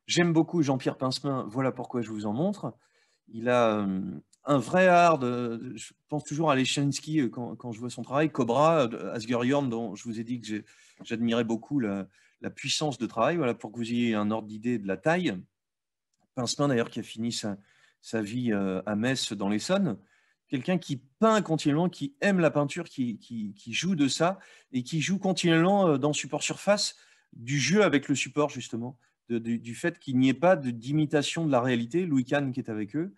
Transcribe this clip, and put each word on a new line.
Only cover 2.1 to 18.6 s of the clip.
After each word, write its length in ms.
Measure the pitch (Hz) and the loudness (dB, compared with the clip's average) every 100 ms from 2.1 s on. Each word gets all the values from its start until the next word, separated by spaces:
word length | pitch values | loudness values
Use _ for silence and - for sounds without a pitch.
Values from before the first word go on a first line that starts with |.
| 107 107 | -4 -4
en 80 | |
montre. 400 | 113 190 202 131 - _ _ _ _ _ | 0 -2 -2 -8 -12 _ _ _ _ _
Il 220 | 113 120 | -6 0
a, 300 | 123 113 107 | 4 4 2
euh, 220 | 98 95 - - - _ | 0 -2 -6 -10 -16 _
un 160 | - 143 | 0 0
vrai 280 | 117 180 185 | 2 4 6
art, 300 | 175 170 151 | 8 6 4
de, 560 | 123 123 120 113 127 - | 0 -2 -4 -6 -10 -12
je 180 | - _ _ | -14 _ _
pense 160 | 151 - | -8 -6
toujours 260 | 147 160 | 0 2
à 40 | 131 | 4
Leschinski, 640 | 127 147 143 135 156 156 | 2 2 0 -2 -2 0
euh, 80 | 117 | 0
quand, 260 | 127 113 113 | -2 -10 -10
quand 160 | 123 | -12
je 80 | 113 | -10
vois 100 | 120 | -10
son 140 | 120 | -10
travail, 260 | 113 139 156 | -2 0 2
Cobra, 520 | - 117 127 156 165 | 2 2 4 6 4
euh, 320 | 117 113 92 | 2 -2 -6
Asger 240 | 117 110 120 | -8 -2 0
Jorn, 260 | 123 143 135 | 2 2 0
dont 260 | 113 113 90 | -2 -4 -8
je 80 | |
vous 160 | 120 110 | -8 -8
ai 40 | |
dit 180 | 117 123 | -6 -8
que 60 | 107 | -6
j'ai, 180 | 107 - _ _ _ | -8 -8 _ _ _
j'admirais 420 | 95 113 117 117 113 | -10 -2 0 0 0
beaucoup 340 | 113 - 139 | -2 -2 -2
la, 280 | 107 98 92 _ _ _ | -2 -4 -6 _ _ _
la 80 | 101 | -14
puissance 480 | - 135 - 156 120 | -10 -6 -2 -2 -4
de 80 | 110 | -6
travail, 300 | 113 127 175 | 0 0 2
voilà, 160 | 127 | 0
pour 180 | 110 113 | -2 -8
que 60 | 117 | -8
vous 120 | 113 | -4
ayez 260 | 120 117 107 | 0 0 0
un 140 | 104 | 0
ordre 160 | 110 110 | -2 -6
d'idée 300 | 107 120 117 | -6 -4 -2
de 100 | 98 | -2
la 100 | 95 | -2
taille. 380 | 156 180 151 90 - _ _ _ _ _ _ _ _ - | 0 0 0 -4 -10 _ _ _ _ _ _ _ _ -6
Pincemin, 320 | 117 - 143 | -4 -2 2
d'ailleurs, 240 | 120 - | 2 0
qui 80 | 117 | -4
a 40 | |
fini 280 | - 113 117 | -10 -6 -6
sa, 260 | 113 107 101 _ _ _ _ | -4 -6 -8 _ _ _ _
sa 200 | - 113 | -6 -4
vie, 300 | 101 123 120 | -4 -2 0
euh, 320 | 101 | 0